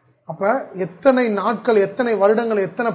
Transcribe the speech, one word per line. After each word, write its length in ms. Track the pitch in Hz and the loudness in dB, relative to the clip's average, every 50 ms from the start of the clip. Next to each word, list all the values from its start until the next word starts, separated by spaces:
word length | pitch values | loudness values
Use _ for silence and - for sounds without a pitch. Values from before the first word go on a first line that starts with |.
| _ _ _ _ _ - | _ _ _ _ _ -16
அப்ப 160 | 165 - 196 202 240 269 - - - 185 185 | -10 -4 -2 -2 -2 -2 -4 -8 -8 -8 -8
எத்தனை 400 | 170 - - - 269 254 254 247 226 | -8 -8 0 2 2 2 4 2 0
நாட்கள், 460 | 208 196 185 220 233 214 - 254 220 202 202 | -2 -2 -2 -2 -4 -2 0 2 2 2 2
எத்தனை 300 | - - - 247 240 226 190 | 0 -2 -4 -2 -2 0 2
வருடங்கள், 440 | 196 208 220 220 233 226 220 202 190 | 4 4 4 2 0 0 -2 -2 -2
எத்தனை 240 | 165 170 - 233 233 190 | -4 -4 -4 -4 -4 -4